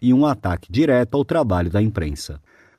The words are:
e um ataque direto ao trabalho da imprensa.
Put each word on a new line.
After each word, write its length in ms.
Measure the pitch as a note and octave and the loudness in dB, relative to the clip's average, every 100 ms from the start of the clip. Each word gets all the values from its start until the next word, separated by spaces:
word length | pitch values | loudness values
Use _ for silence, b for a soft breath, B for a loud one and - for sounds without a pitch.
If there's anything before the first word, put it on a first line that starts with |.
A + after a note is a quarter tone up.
e 140 | B2 | 2
um 100 | B2+ | 4
ataque 480 | D3 C3+ F#2 F2 - | 2 0 -4 -4 -4
direto 420 | G#2+ D#3 B2 A#2+ | 0 2 2 2
ao 120 | C#3+ C#3 | -2 0
trabalho 440 | E3 B2 F2+ F2 | 0 0 0 0
da 100 | G2+ | 0
imprensa. 600 | A2 A2 D#2 C#2+ - C#2+ b b b | 0 -2 -6 -8 -12 -16 b b b